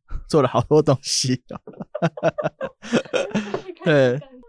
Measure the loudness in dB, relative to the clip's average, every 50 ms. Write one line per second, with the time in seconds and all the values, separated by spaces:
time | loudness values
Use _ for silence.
0 | _ _ -10 -10 -6 0 2 2 2 4 2 0 0 4 4 4 4 4 2 0
1 | 0 -4 -4 -2 0 0 -2 -2 -4 _ -16 -16 _ -18 -14 -14 -16 -12 _ -2
2 | -2 -2 -2 0 -2 -2 -2 0 -6 -6 -6 _ -12 -12 -12 _ -10 -2 -2 -2
3 | -2 0 -4 -4 -4 -2 -4 -4 -4 -4 -8 -10 -10 -12 -16 -4 0 2 4 4
4 | 4 4 2 -2 -6 -12 -20 -20 -20